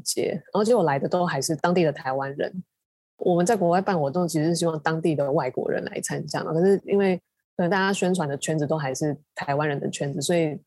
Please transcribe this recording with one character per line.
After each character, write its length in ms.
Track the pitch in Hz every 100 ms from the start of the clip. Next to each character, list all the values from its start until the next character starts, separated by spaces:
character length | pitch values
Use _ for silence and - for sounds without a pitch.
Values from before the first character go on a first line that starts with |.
节， 280 | - - -
然 220 | 170 -
后 100 | 185
结 100 | 214
果 100 | 240
来 140 | 165 139
的 100 | 151
都 160 | 180
还 160 | 175 147
是 160 | 135 156
当 160 | 175
地 120 | 180
的 80 | 160
台 200 | 139 131
湾 220 | 135 135 143
人。 160 | - 185 - _ _ _ _ _
我 180 | 190 175
们 100 | 180
在 100 | 226
国 140 | 170
外 100 | 175
办 180 | 196 180
活 120 | 139
动， 180 | 160 175
其 120 | 160
实 60 | 156
是 80 | 170
希 100 | 170
望 120 | 160
当 200 | 156 160
地 140 | 170
的 180 | 143 143
外 200 | 151 131
国 180 | - -
人 160 | - -
来 160 | -
参 240 | - 143 151
加 180 | 151
嘛。 80 | -
可 140 | 156 185
是 160 | 196
因 140 | - 202
为 180 | 196 175 - _ _ -
可 60 |
能 80 | 170
大 80 | 196
家 160 | 190
宣 180 | 196 180
传 160 | 185 151
的 80 | 139
圈 180 | - 156
子 80 | 147
都 100 | 156
还 180 | 139
是 220 | 131 156 143 _ -
台 180 | -
湾 160 | 143 151
人 100 | 139
的 80 | -
圈 200 | - 143
子， 80 | 143
所 160 | 143 175
以 240 | 160 147